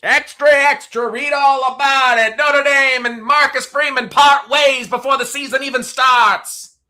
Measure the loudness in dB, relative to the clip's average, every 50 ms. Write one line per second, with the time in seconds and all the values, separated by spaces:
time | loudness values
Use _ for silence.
0 | 0 0 0 0 -2 -4 -12 _ 2 4 4 4 4 2 0 0 -4 -10 -8 -6
1 | -6 -4 -6 -6 -4 -4 -2 2 2 2 2 2 0 -4 -2 -2 0 0 2 2
2 | 2 2 2 2 0 0 0 -2 -2 0 2 2 2 2 2 2 2 2 0 -2
3 | -4 -6 -8 -8 -4 -2 0 2 2 0 0 -4 -8 -6 -6 -4 -4 -2 -2 -4
4 | -6 -4 2 4 4 4 4 2 0 -2 -2 2 2 2 0 0 -4 -6 -8 -6
5 | -2 -2 -2 -2 -2 -6 -8 -10 -10 -6 -6 -6 -6 -4 -6 -6 -6 -6 -4 0
6 | 2 2 4 4 4 2 2 -2 -4 -12 -16 -16 -18 -20 _ _ _